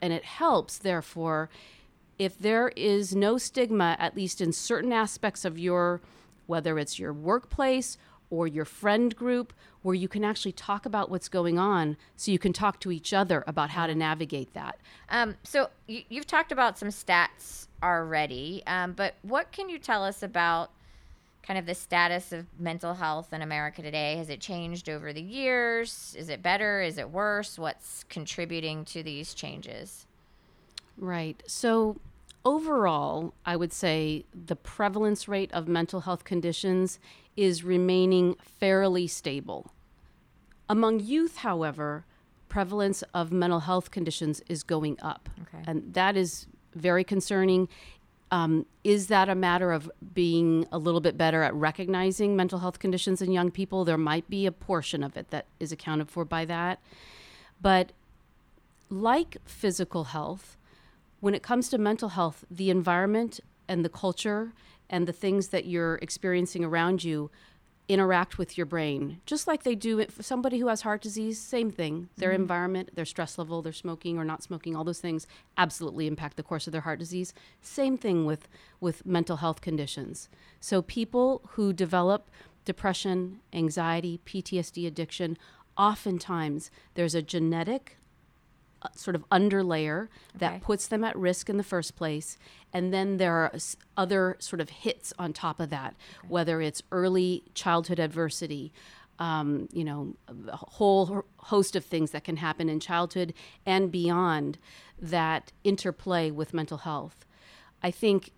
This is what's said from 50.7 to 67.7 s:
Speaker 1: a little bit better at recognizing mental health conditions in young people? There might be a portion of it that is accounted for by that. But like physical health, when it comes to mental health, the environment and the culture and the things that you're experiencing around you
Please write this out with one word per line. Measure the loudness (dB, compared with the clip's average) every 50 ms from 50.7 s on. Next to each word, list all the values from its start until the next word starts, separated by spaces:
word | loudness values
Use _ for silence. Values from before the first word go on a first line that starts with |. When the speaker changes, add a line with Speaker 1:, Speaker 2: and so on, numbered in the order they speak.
Speaker 1:
a | -2 -2
little | 0 2 2 4
bit | 4 2 2 2
better | 2 4 4 4 4
at | 2 2
recognizing | 2 0 0 -2 -2 -2 -2 0 2 2 2 2 2 2 2 4
mental | 4 2 2 0 -2
health | -4 -4 -4 -2
conditions | -2 0 0 0 0 0 0 0
in | 0 2
young | 2 2 2 0
people? | 0 -2 -4 -2 0 0 2
There | 2 2 2
might | 2 2 0 0 -2 -4
be | -2 0 0 0
a |
portion | 0 -2 -4 -2 -2 -2 -2 -2 -4 -2 -4
of | -4 -6
it | -8 -10 -8
that | -8 -8 -8 _ _ -10
is | -8 -8
accounted | -8 -8 -6 -4 -2 -2 -2 -4
for | -4 -6 -6
by | -4 -4 -4 -4
that. | -2 -4 -2 -2 -2 -4 -6 _ -18 -20 -20 -20 -20 -20 -20 -20 -20 -20 -20 -20 -20 _ 0
But | 4 6 6 6 6 2 -2 -20 _ _ -20 _ _ _ _ _ _ _ _ _ _ _ _ _ _ -10
like | -6 0 2 4 4 4 2 0 -6 -16 -18
physical | -20 -8 -4 -2 -2 0 0 -2 -2 -2 -4 -4
health, | -4 -4 -6 -6 -6 -8 -10 -12 -18 -20 -20 _ _ _ _ _ -20 _ _ _ _ _ _
when | 0 0 0
it | 0 0
comes | 0 2 2 2 2
to | 2 2
mental | 4 4 2 2 -2 -2
health, | 0 0 0 0 0 -4 -14 -12
the | -6 -2 2 4
environment | 4 4 4 4 4 4 4 4 2 2 0 0 -4 -8 -18 -20 _ _ _ -4
and | 0 0 0
the | 0
culture | -2 -2 -2 -2 -2 -2 -2 -2 -2 -2 -4 -6 -10 _ -20 -20 -20 _ _ -4
and | -2 0 0 0
the | -2
things | -2 0 2 2 2 0 0
that | -2 -4 -2
you're | -2 -2 0 0 0 -2 -2
experiencing | -4 -8 -8 -4 -2 0 2 2 2 0 -2 -2 -2
around | 0 2 2 2 2 2 0 0
you | -2 -2 -4 -4 -6 -10 -16 -20 -20 _ _ _ _